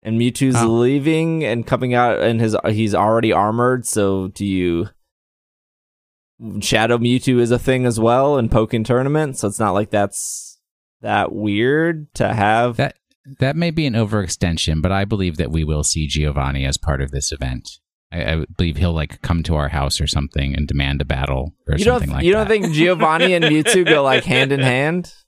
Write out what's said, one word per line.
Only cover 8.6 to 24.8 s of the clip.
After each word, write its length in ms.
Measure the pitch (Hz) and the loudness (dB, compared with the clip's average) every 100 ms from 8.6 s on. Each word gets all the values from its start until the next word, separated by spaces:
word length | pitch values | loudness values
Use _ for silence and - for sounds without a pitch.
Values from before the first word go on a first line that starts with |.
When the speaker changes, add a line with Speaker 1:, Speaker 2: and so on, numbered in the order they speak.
| 110 117 110 | 2 0 0
Speaker 1:
Tournament, 520 | 123 135 151 156 135 | 0 2 0 -2 -2
so 100 | 101 | -4
it's 120 | 98 | -2
not 120 | 107 | 0
like 160 | 95 104 | 0 0
that's 720 | 104 101 - - - - - _ _ _ _ | 0 -2 -4 -10 -12 -16 -20 _ _ _ _
that 320 | 107 104 98 | -4 -2 -2
weird 800 | - 107 104 120 147 165 165 147 - | -2 -2 0 2 2 0 -2 -10 -4
to 180 | 98 | -2
have. 440 | 117 104 110 120 120 | 2 2 2 0 0
Speaker 2:
That, 180 | 139 - _ _ - 135 | -4 -4 _ _ -20 -4
that 160 | 131 151 | -2 0
may 140 | 170 | -2
be 140 | 160 151 | 0 0
an 80 | |
overextension, 880 | 113 107 107 92 - 90 82 - 78 | 0 0 0 -2 -2 -2 0 0 0
but 100 | 85 | 0
I 120 | 98 101 | 0 -2
believe 300 | 107 92 78 | -2 -2 -2
that 140 | 69 | -2
we 120 | 80 76 | -2 0
will 180 | 76 | -2
see 240 | 76 - 78 | 0 -2 -2
Giovanni 580 | 78 76 71 67 69 67 | 0 -2 0 -2 -2 -4
as 120 | 69 | -4
part 240 | - 69 | -2 -2
of 100 | 67 | -2
this 200 | 69 - | -4 -6
event. 360 | 69 65 64 - - _ _ _ | -6 -6 -8 -10 -20 _ _ _
I, 120 | 85 | -8
I 220 | - 80 76 - | -4 -4 -4 -2
believe 200 | 87 73 | -2 0
he'll, 160 | 85 | 0
like, 280 | 82 73 - | 0 -4 -8
come 220 | - 85 | -4 -2
to 120 | 80 78 | 0 -2
our 140 | 71 | -2
house 300 | 71 69 - | -2 -2 -2
or 80 | 73 | -2
something 480 | 69 69 - 69 71 | -2 -4 -4 -4 -2
and 100 | 71 | -2
demand 340 | 69 69 69 | -2 -2 -2
a 40 | 67 | -2
battle 500 | 67 69 65 76 - - | -2 -2 -4 -6 -10 -4
or 80 | 139 | 0
Speaker 1:
You 60 | 214 | 2
don't 100 | 247 | 2
Speaker 2:
something 80 | 147 | -2
Speaker 1:
th-, 60 | 139 | 0
Speaker 2:
like 80 | 170 | 2
Speaker 1:
you 60 | |
don't 160 | 208 208 | 2 2
Speaker 2:
that. 140 | 214 | 0
Speaker 1:
think 120 | 190 | 0
Giovanni 600 | 151 170 180 160 160 175 | 2 2 4 2 2 2
and 100 | 175 | 2
Mewtwo 420 | 156 151 156 208 180 | 2 2 4 2 4
go, 160 | 156 | 2
like, 220 | 139 135 | 4 0
hand 300 | - 127 135 | 2 0 2
in 60 | 139 | 2
Speaker 2:
<laughs> 20 | |
Speaker 1:
hand? 520 | 131 123 | 2 2